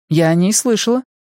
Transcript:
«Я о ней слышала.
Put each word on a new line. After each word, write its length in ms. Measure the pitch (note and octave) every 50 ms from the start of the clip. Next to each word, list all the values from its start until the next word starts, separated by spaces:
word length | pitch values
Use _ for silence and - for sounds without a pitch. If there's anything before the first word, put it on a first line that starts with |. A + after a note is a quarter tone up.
| _ -
«Я 200 | D#3 E3 E3 E3
о 60 | F#3
ней 160 | F3 F3+ G#3
слышала. 520 | A3 - - B3 A3 G3+ - A3+ A#3+ B3+ B3+ _ _ _